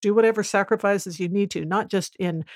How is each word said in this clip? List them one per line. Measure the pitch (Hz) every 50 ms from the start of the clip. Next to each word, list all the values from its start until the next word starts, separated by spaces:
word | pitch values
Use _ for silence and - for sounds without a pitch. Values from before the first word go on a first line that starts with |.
Do | - 202 208
whatever | 226 226 226 220 220 202
sacrifices | - - 196 196 - 226 220 - 202 202 196 - 185 165 151
you | 180 170
need | 185 202 202 196
to," | - 175 160
not | 156 185 214 - -
just | - 190 170 - - -
in | 185 180 165 160 156 - -